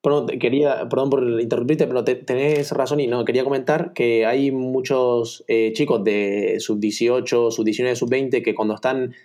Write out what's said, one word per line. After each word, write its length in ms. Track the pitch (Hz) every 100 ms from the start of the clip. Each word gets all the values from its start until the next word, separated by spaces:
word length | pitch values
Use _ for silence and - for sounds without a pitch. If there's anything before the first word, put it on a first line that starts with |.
Perdón, 260 | 143 147 117
te 100 | -
quería, 500 | 123 135 147 131 123
perdón 220 | 127 139
por 320 | 135 123 117
interrumpirte, 460 | 117 120 127 156 147
pero 160 | 127
te-, 100 | 113
tenés 580 | 127 - 127 143 147 143
razón 260 | 135 131 147
y 80 | 131
no, 180 | 120 117
quería 180 | 127
comentar 480 | 131 135 131 151 170
que 340 | - 120 113 110
hay 240 | 131 139
muchos, 920 | 131 127 131 127 131 127 120 117 - -
eh, 260 | 113 113
chicos 300 | 113 143 117
de 540 | 101 104 101 101 101 98
sub 180 | - 107
dieciocho, 680 | 107 104 117 127 123 120 117
sub 160 | 113 110
diecinueve, 300 | 107 127 120
sub 120 | 120
veinte 320 | 131 135 123
que 100 | 113
cuando 220 | 104 107 107
están 400 | 131 131 127 -